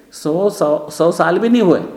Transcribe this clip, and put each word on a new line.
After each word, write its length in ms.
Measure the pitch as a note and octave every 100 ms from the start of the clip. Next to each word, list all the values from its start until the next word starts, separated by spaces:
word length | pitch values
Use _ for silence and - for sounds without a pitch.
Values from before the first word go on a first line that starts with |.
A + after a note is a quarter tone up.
| _
सौ, 360 | - D#3 D#3+ G3+
सौ, 400 | - D3+ D3+ -
सौ 220 | - E3
साल 260 | E3+ E3 F3+
भी 100 | A#3
नहीं 120 | A#3+
हुए 200 | G3 C3 F2